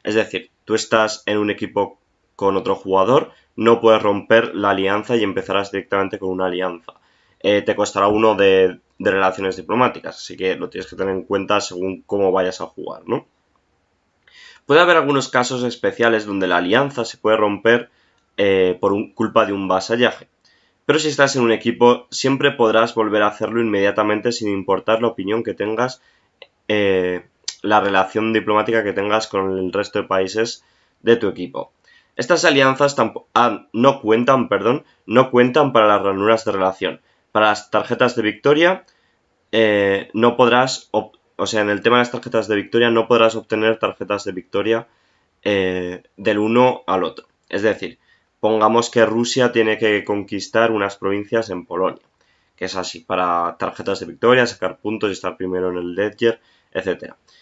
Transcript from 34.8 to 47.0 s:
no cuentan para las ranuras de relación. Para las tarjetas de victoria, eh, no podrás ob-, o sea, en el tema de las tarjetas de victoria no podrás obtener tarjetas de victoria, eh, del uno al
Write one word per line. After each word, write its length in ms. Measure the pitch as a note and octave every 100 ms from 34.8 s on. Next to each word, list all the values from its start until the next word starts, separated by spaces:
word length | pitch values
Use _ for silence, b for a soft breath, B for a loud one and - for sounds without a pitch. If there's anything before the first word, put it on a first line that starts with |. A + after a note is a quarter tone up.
| - b -
no 240 | A#2 B2
cuentan 440 | B2 B2 D3+ C#3
para 120 | A#2 G#2+
las 160 | G2+
ranuras 420 | G2 F#2+ G#2 A2+
de 80 | G#2+
relación. 480 | G2 F#2 - F2+ - _ _ _
Para 160 | G#2+ G#2+
las 220 | G#2 -
tarjetas 460 | G#2+ G#2+ A#2 B2 A#2+
de 60 |
victoria, 640 | G#2+ G#2 - D3+ F3 F#3+ _ _ _ _ _ _ _
eh, 580 | A2 A2 G#2 G2 G2 -
no 240 | G#2+ A#2+ A#2
podrás 500 | A#2+ A#2+ C3+ - -
ob-, 260 | A2 - _ _ -
o 100 | G2
sea, 140 | A2
en 100 | G#2
el 120 | G2+
tema 160 | A2+ B2
de 60 |
las 80 | A#2+
tarjetas 360 | A#2 - A2+ G2+
de 80 | G#2
victoria 360 | G2 A#2 A#2+
no 180 | A2+ A2
podrás 260 | A#2 A2+ A2+
obtener 420 | - A2 A2 A2
tarjetas 460 | G2+ - F#2+ G#2
de 80 | G2+
victoria, 560 | F#2 - G2 G#2 A2+ - _ _ _ _ _
eh, 600 | G#2 G2+ F#2 F2+ F2+ F2+ _ -
del 240 | G2+ G#2
uno 440 | A2 A#2+ B2+ - -
al 160 | F#2+